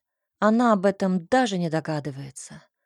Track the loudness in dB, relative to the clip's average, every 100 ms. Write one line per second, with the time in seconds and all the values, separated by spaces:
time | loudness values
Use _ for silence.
0 | _ _ _ _ 2 4 4 4 2 0
1 | 0 -2 2 2 2 0 -2 -2 -4 -6
2 | -6 -10 -14 -16 -18 -20 _ _